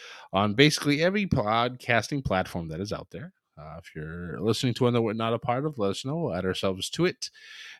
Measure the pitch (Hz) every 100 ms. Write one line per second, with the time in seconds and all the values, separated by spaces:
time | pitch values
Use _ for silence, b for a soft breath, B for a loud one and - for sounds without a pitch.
0 | B B B 95 104 - 147 - 143 147
1 | 170 202 185 139 104 113 123 127 - 117
2 | - 143 - 92 92 92 82 78 104 -
3 | - 82 165 _ _ - 76 87 - 80
4 | 78 85 87 - 101 110 127 117 120 120
5 | 113 113 113 117 - 123 156 135 98 95
6 | 131 160 151 87 92 95 101 92 - -
7 | 175 - - B B B B